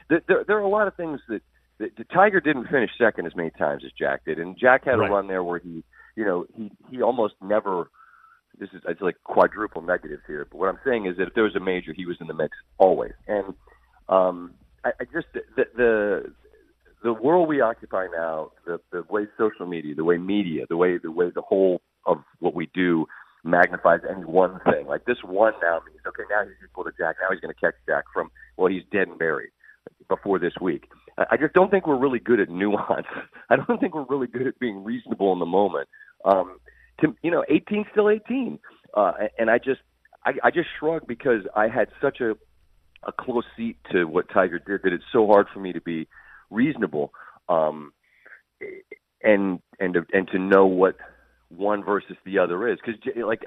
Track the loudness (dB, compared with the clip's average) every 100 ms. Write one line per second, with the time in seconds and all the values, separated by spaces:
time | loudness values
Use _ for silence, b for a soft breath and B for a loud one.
0 | B -2 2 0 0 -2 0 0 -2 -4
1 | -8 -10 -10 -10 -10 _ _ -12 -12 -12
2 | -4 2 4 4 0 -2 0 0 0 2
3 | 0 0 -6 -6 -6 -2 -2 -2 -10 -6
4 | -4 -4 -6 -8 -8 0 4 4 2 0
5 | 2 0 0 -4 -4 -6 -8 -14 -16 b
6 | b -4 -2 -2 -4 -12 -14 -16 -16 -2
7 | 0 2 -2 -4 -2 -2 0 -4 -6 b
8 | b b b b _ _ -16 -10 -8 -4
9 | -4 -4 -2 4 4 2 -6 -6 -4 -4
10 | -4 -14 -12 -12 -12 -4 -4 -4 -2 -2
11 | -2 -4 -4 0 0 0 -2 -4 -6 -10
12 | -10 -10 -8 -6 -6 -6 _ 4 6 6
13 | -2 -10 -4 -4 -4 -12 b b b b
14 | 2 4 4 -2 -12 -20 _ _ -8 -6
15 | -8 -10 -8 -12 -8 -4 -4 0 2 2
16 | 0 -2 -4 -16 _ _ _ _ _ _
17 | -4 0 2 4 4 2 0 0 -6 -6
18 | -4 -4 -4 -4 -8 _ -10 -10 -8 -10
19 | -4 -4 -4 -2 -2 -2 -8 -8 -6 -2
20 | 0 0 0 -2 -2 -4 -4 2 2 2
21 | -4 -2 -2 -2 0 4 4 2 -6 _
22 | -2 -2 -4 _ -4 -4 -6 0 2 2
23 | 0 B B B 0 4 4 4 4 4
24 | 0 -8 0 4 4 2 0 0 -2 -6
25 | -4 -4 -4 2 2 4 0 0 -4 -14
26 | -14 -12 -4 -4 -4 -10 -18 -12 -10 -4
27 | -4 -2 -4 -4 -8 -4 -4 -2 -2 -2
28 | -2 -6 -8 B B 0 0 0 -2 -2
29 | -2 -2 -2 -2 -6 _ b b -20 -20
30 | -6 -4 0 0 0 -2 -4 -4 -8 b
31 | b -4 0 0 2 4 4 2 2 0
32 | 0 0 2 2 2 0 0 0 0 -2
33 | -4 -12 -14 -20 2 2 2 -2 -2 -4
34 | -4 -4 -4 -4 -4 -4 -6 -6 -8 -8
35 | -6 0 2 2 2 2 2 0 -6 B
36 | B B 2 4 2 -8 -20 b b -2
37 | 0 0 -2 0 2 0 0 -4 -2 0
38 | 2 0 -2 -4 -4 -10 B B B 2
39 | 2 2 -4 0 2 2 0 -4 _ _
40 | _ _ -4 0 0 0 -4 -4 -4 -4
41 | -6 -4 0 0 0 0 0 0 -2 -2
42 | -4 -2 -4 -4 _ _ _ _ _ _
43 | -12 -10 -4 -4 -6 -8 -10 -10 -2 0
44 | 2 0 0 0 0 -2 -6 -2 -2 -2
45 | 0 2 6 6 4 -4 -8 -8 -6 -6
46 | -8 B B B B 0 0 0 -4 -4
47 | -6 B B B 0 2 2 -2 -14 _
48 | b b b b _ _ -16 -16 -20 -20
49 | _ _ 2 4 2 -4 -8 -6 -2 -2
50 | 0 -2 0 -2 4 6 6 6 2 2
51 | -12 b b b _ -6 -4 -2 -2 -4
52 | -4 -14 -4 0 0 0 -2 -4 -6 -8
53 | -8 -6 -4 -6